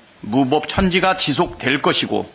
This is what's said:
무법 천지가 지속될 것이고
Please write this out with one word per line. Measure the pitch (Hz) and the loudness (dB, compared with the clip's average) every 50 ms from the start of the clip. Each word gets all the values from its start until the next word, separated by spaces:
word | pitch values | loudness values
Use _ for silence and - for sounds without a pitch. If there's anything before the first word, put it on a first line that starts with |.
| - - - - | -20 -20 -20 -16
무법 | - 104 110 135 139 127 147 151 - | -8 -2 0 2 2 2 2 0 0
천지가 | - - 196 190 185 170 190 180 185 185 | -2 0 0 0 2 2 2 2 2 0
지속될 | 185 - 151 139 165 175 151 - - - 127 139 143 | 0 0 0 0 0 0 -2 -4 -4 -2 -2 0 0
것이고 | - 185 151 - - - 107 101 98 - | 0 0 0 0 0 -2 -2 -4 -4 -6